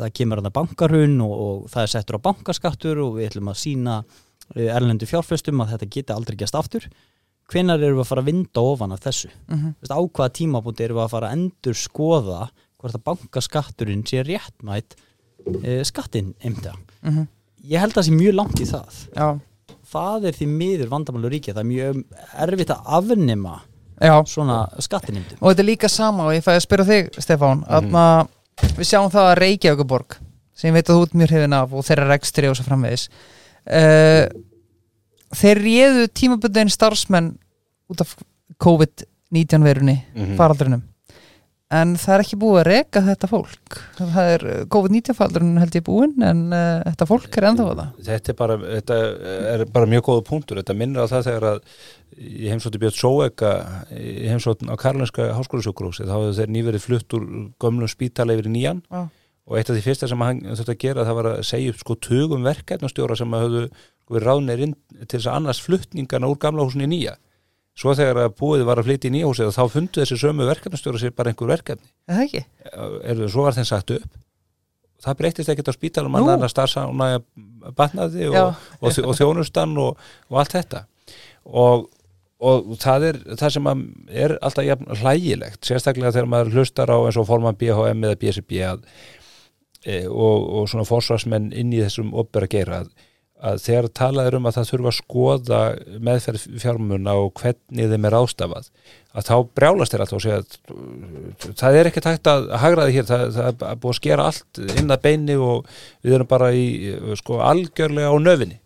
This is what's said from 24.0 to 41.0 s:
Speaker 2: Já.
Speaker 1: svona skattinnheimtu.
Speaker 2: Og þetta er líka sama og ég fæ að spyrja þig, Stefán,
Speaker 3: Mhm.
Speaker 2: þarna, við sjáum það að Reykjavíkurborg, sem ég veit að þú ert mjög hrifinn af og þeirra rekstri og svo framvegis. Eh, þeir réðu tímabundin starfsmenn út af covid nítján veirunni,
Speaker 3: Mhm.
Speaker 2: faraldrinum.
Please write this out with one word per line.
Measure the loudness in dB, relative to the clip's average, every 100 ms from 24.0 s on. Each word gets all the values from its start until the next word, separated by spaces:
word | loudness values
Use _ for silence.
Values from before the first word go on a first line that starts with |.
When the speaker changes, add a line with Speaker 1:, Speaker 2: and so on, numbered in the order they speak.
Speaker 2:
Já. | 6 6 4
Speaker 1:
svona | -2 -2 0 -2 -6
skattinnheimtu. | -6 -6 -6 -10 -10 2
Speaker 2:
Og | 4
þetta | 4
er | 4
líka | 2 0
sama | 2 0 0 0
og | 0
ég |
fæ | 2 2
að | 4
spyrja | 2 4
þig, | 4 2 -4
Stefán, | 0 4 4 2
Speaker 3:
Mhm. | 2
Speaker 2:
þarna, | 2 4 6 8 6 4 _ _ 0 0 0
við | 2
sjáum | 4 4
það | 6 6
að | 6
Reykjavíkurborg, | 4 4 4 4 2 -2 -4 -16 -20 _ _ -2
sem | 2
ég |
veit | 4 6
að | 6
þú | 6
ert |
mjög | 4 4
hrifinn | 4 4 2
af | 0
og | -2 0
þeirra | 2 4
rekstri | 2 0 0 0
og | 0
svo | 0
framvegis. | 0 0 -2 -6 -14 -20 -20 _ _ 0
Eh, | 4 8 8 8 6 4 -2 -20 _ _ _ _ _ _ _ _ 4
þeir | 6 6
réðu | 4 6 6 6 2
tímabundin | 2 2 4 2 2 2
starfsmenn | 4 2 2 2 2 2 -6 _ _ _ _ -8
út | -4
af | -4 -8 -20 _ -20 2
covid | 4 6 4 0 -20 _ -4
nítján | 0 4 6 6
veirunni, | 6 4 2 -2 -6
Speaker 3:
Mhm. | -2 4
Speaker 2:
faraldrinum. | 4 4 2 0 -4 _